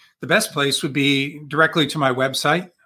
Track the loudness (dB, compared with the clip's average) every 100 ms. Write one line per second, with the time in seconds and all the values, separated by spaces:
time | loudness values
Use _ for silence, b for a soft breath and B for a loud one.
0 | B _ -2 0 0 -2 0 0 -2 0
1 | 2 2 0 -8 -4 2 2 2 0 0
2 | 0 0 -2 -2 0 0 -2 _